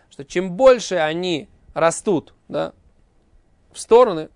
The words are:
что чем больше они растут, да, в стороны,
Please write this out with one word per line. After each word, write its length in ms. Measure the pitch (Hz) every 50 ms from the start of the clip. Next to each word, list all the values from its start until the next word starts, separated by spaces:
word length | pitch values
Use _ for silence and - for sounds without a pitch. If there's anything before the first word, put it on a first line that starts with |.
| _ _
что 160 | _ - 139
чем 260 | _ - 180 185 190 175
больше 420 | 196 262 262 254 226 - - 185
они 520 | 175 156 151 160 170 185 185 170 139 107 _ _ _ _ _ -
растут, 600 | 147 156 165 170 - - 220 185 143 - _ _ _ _ _
да, 260 | - 147 160 - - _ _ _ _ _ _ _ _ _ _ _ _ _ _ _ _ _ _ _
в 80 | _ -
стороны, 500 | - - 220 240 254 226 180 156 156 - _